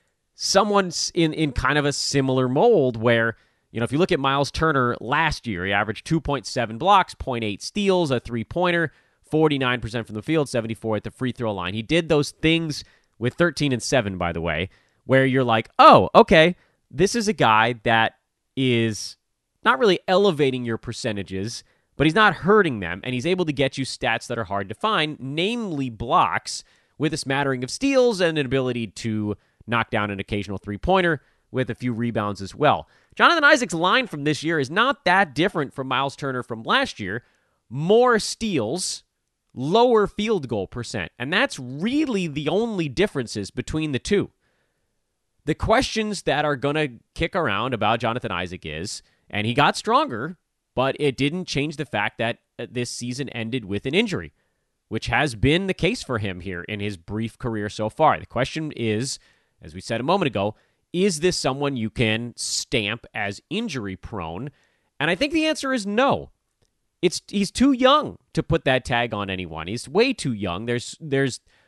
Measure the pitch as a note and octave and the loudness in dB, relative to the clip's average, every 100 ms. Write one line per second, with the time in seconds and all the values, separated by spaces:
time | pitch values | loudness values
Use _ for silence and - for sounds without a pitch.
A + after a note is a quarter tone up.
0 | _ _ _ - - G3 G#3 G3+ F#3 - | _ _ _ -10 0 2 4 2 0 -4
1 | - F3 E3 D3+ D#3 - B2+ D3 C#3+ C3+ | -4 0 0 0 -2 0 2 2 0 -2
2 | - C#3+ C3+ C3 B2+ C3+ A#3 G#3 B2+ A2+ | -2 0 2 2 2 4 4 6 4 2
3 | A#2 A#2 A2+ - _ _ _ G#2+ A#2 C#3 | 2 4 2 -2 _ _ _ -4 -2 2
4 | F3+ E3 C3+ C#3 C#3 - D#3+ C#3 B2 A2+ | 2 2 2 0 -2 0 0 2 0 -2
5 | A2+ D3 D#3+ C#3 A#2 F2 F#2+ G2+ G2+ G#2 | -2 0 0 -2 -6 -4 0 0 0 -4
6 | - D#3+ C#3+ C#3 - C3 A#2 A2+ E3+ G3 | -2 -2 0 -4 -4 -4 -4 -2 4 4
7 | F3 - - A#2+ A2 G2 - - G3 F#3 | 4 -6 -6 -4 -4 -6 -8 -2 2 2
8 | D#3+ B2 - A#2 A2 E3+ F3+ E3+ D#3+ _ | 2 0 -2 -6 -4 -2 0 2 -2 _
9 | _ _ _ D#3 D#3 C#3+ B2+ B2 A2 A#2 | _ _ _ 2 4 2 0 -2 -4 -6
10 | G#2+ G#2+ G#2 D#3 C#3 B2 A2+ A2+ A2+ G#2+ | -6 -8 0 0 0 -2 -2 -6 -4 -4
11 | G#2+ - B2+ A#2 A#2 G2 F2 G#2+ A2+ D#3+ | -6 -6 -6 -4 -4 -4 -4 -6 0 0
12 | E3 D3+ C#3+ - D#3+ E3 E3 C#3 - _ | 2 0 0 0 2 2 0 -8 -12 _
13 | _ _ A#2+ - E3+ - D3 B2 - C#3 | _ _ -4 0 0 2 -2 -2 0 0
14 | G2+ F#2 F2 E2+ E2 D#2 F#2 _ _ _ | 0 -2 -4 -2 -2 -2 -4 _ _ _
15 | - C3 C3+ B2+ B2 A2+ - - D4+ F3 | 2 4 4 2 2 2 0 6 10 10
16 | F2+ F#3 A3+ E3+ D#3+ F3+ _ _ _ B2 | 8 6 8 8 6 2 _ _ _ 0
17 | G3 A#3 G#3 D3+ B2+ A2 A#2 A#2+ A#2+ A2+ | 0 2 -2 2 6 6 4 2 2 4
18 | A2+ - _ _ _ - C3 A#2 A2+ G#2 | 4 -2 _ _ _ -2 2 2 2 -2
19 | - - _ _ _ _ A3 B3+ A#3 F3 | -10 -16 _ _ _ _ 0 4 2 2
20 | - F#3 G3+ D3 C#3 B2+ A#2+ A2+ - A2+ | 2 4 4 2 0 0 -4 -6 -8 -8
21 | B2 G2+ F2+ F#2+ G#2 - _ _ _ - | -6 -6 -6 -6 -6 -10 _ _ _ 0
22 | D3 E3 G#3+ C#3+ E3 G#3+ F3 A2+ F2 F#2 | 2 6 4 2 4 4 4 -2 -6 -6
23 | A#2+ B2+ D3 F#3 E3 C3+ C3+ - B2+ - | -4 -4 -2 -2 -2 0 -2 -2 -8 -4
24 | B2+ A2+ - A#2 F#2+ G2 G2 G#2+ G#3+ G3+ | -2 -2 -4 -6 -4 -4 -6 -4 0 0
25 | D#3 D3 C3 D3 F#3+ A#3+ G#3+ D3 C3 A2 | -2 -6 -8 -4 -2 -4 -4 -4 -6 -8
26 | A#2 E3+ A2+ F#2+ - - - _ _ _ | 0 2 2 0 -6 -12 -14 _ _ _
27 | D3+ D3+ C3 C3+ C#3 C3 B2+ - C#4 C4+ | -4 -2 -2 0 0 -2 -6 -2 2 4
28 | B3 F#3+ F3 D#3+ C3 C3+ B2+ A#2+ A2+ - | 4 4 0 0 0 0 0 -2 -6 -6
29 | A#2 G#2+ G#2 G2+ _ _ - A#2 A2 A2 | -4 -2 -4 -6 _ _ -2 -2 0 -2
30 | G#2 G2 - A2 G2+ F#2+ - G2+ - F#3+ | -2 -4 -4 -6 -6 -8 -8 -6 0 2
31 | F3 D3+ _ _ _ A#2+ B2 A2+ B2 A2+ | 2 -2 _ _ _ -4 -4 -4 -4 -2
32 | A#2+ A2 G#2 G2 G2 G#2+ C#3+ F2+ - _ | -2 0 -2 -4 -10 0 2 2 -4 _
33 | _ - B3 E4+ D4 D4+ A#3 E3 F3+ A#3 | _ 2 4 4 4 4 2 0 2 2
34 | A#3+ D3+ C#3+ C#3+ D3+ E3 B2+ F3+ B3 C4+ | 0 -4 -2 -2 -2 -2 -2 0 0 0
35 | F3+ F#3 G3 B2+ F#3+ F3+ C3 - C3 C3 | 2 2 2 0 0 0 -6 -6 -4 -2
36 | C#3 - C#3 B2+ A#2 A2+ A2+ B3 C#4 - | -2 -4 -6 -6 -6 -10 -2 0 0 -4
37 | F#2+ A2 - _ _ _ _ B2 D#3+ A3 | -6 -6 -8 _ _ _ _ -6 4 6
38 | B3 A3+ - - A3+ D#3 G#2+ E3+ - - | 6 2 0 -6 -2 -2 -2 -4 -6 -10
39 | _ _ _ _ _ - C3+ G#3+ B3 A3+ | _ _ _ _ _ -8 0 4 6 4
40 | G3 - G#3+ G#3 C3 A2 F#2 B2 A2+ A2 | 2 -2 -2 -2 -2 -4 -4 -8 -8 -6
41 | - _ B2 F#3+ C#4 - B2 C#3 G#3 C#4+ | -8 _ -2 0 -2 -4 -12 -6 -2 -2
42 | D4+ G3+ E3+ C#3+ D3 F#3 A#3 G3+ D#3 A#2+ | 0 -2 -4 -4 -2 0 -2 -2 -4 0
43 | G#3 D3 A#2 A2 G2 - - D#3 D#3 B2 | -2 -2 -6 -6 -8 -8 -6 -4 -2 -4
44 | - G3+ - _ _ _ _ _ _ _ | 0 0 0 _ _ _ _ _ _ _
45 | _ _ _ _ - D#3 - A#3 C4 A3 | _ _ _ _ -6 -2 2 2 2 -2
46 | G#3+ F#3+ - C#3+ D3+ C#3 C#3 D3+ D3+ A#2 | -4 -2 0 0 0 0 0 0 -2 -6
47 | _ - E3 F#3+ D3 G2 B2 A#2+ G#2 A#2 | _ -6 -2 0 0 0 0 0 2 2
48 | A2+ A#2+ A#2 F2 F2+ F2+ D#2+ D2+ F2 - | 0 -2 -4 -4 -6 -8 -10 -8 -8 -10
49 | _ _ _ G2+ G#2+ A#2+ D3+ - - B3 | _ _ _ -4 -2 2 2 2 0 0
50 | D4+ A2+ C#3+ F#3 _ _ _ - C3+ - | 0 -6 -10 -12 _ _ _ -2 -2 0
51 | D3 B2+ C#3+ F3 F3+ C#3+ D3 D3 D3 G#2+ | -2 0 -2 -2 -6 -4 -4 -6 -6 -2
52 | G#2+ - A2+ A#2 _ - A#2+ A#2+ A#2+ - | -4 -2 -4 -4 _ -14 -10 -8 -8 -8
53 | A#2+ B2 C3 A#2 A2+ C3 G2+ G2+ C3+ E3 | -10 -8 -8 -8 -6 -6 -4 -6 -2 -2
54 | A3+ C3+ D#2+ _ _ _ _ _ _ A2 | 0 -4 -8 _ _ _ _ _ _ -8
55 | - A2+ D3 A2+ C3 E3 G3 F#3 F3 - | 0 0 0 0 2 2 0 -2 -2 -2
56 | - A#2 G2 F2+ F#2 F2 E2+ G#2 G#2 F#2 | -6 -4 -4 -6 -8 -10 -8 -6 -6 -8
57 | E2 G#2 A2+ - B2 A2 G#2 - A2 - | -8 -6 -6 -6 -6 -4 -6 -4 -6 2
58 | D#3 F2 - A#2 B2+ D#3 D#3 - A2+ G#2+ | 4 4 -2 -4 -4 -4 -8 -4 -2 -2
59 | C3 - _ _ _ _ D#2+ E2 - A2+ | -4 -10 _ _ _ _ -16 -16 -6 -4
60 | C3+ G3 D#3 G2+ G2+ - _ _ _ E3+ | 0 0 0 0 -2 -4 _ _ _ 0
61 | G3+ D#3 F3+ - C#3+ C3+ C#3+ C3 A2 - | 0 2 -2 0 -2 -2 -2 -2 -4 0
62 | A2 A2 A#2+ - - - - B2+ G#2 A#2 | 0 0 -4 -10 -6 -6 -2 -2 -2 -6
63 | - A#2+ G2+ G2+ _ F#3+ A#3 C3+ G2+ F#2 | -8 -8 -6 -8 _ -6 -6 -6 -8 -10
64 | - G#2+ E2 F2 C#3+ _ _ _ _ _ | -10 -8 -8 -8 -12 _ _ _ _ _
65 | B3+ F#3+ C#4+ D#4+ D#4 D#4 C4+ C4 G3 G#3 | -2 0 0 0 0 -2 -2 -4 -2 0
66 | C4+ G#2+ - _ _ _ _ _ _ _ | 2 0 -4 _ _ _ _ _ _ _
67 | F3 - - G3+ G3 - C4 B3 B3+ A#3 | -2 -2 -4 -2 -2 2 2 6 4 4
68 | D#3 E2+ _ - - D#3+ - C3 - A#2+ | 2 -12 _ -6 -2 0 2 0 0 -2
69 | A#2+ G#2 G2 F#2 F2 D#2 E2 A2+ - D#3+ | -2 -4 -4 -4 -6 -8 -8 -8 -4 0
70 | C4 - C#3+ G#2+ G2 F2 A#2 A#2+ - - | 0 0 -4 -4 -4 -4 -4 -6 -6 -14
71 | D#3+ C3+ C#3 - _ _ | -4 0 0 -4 _ _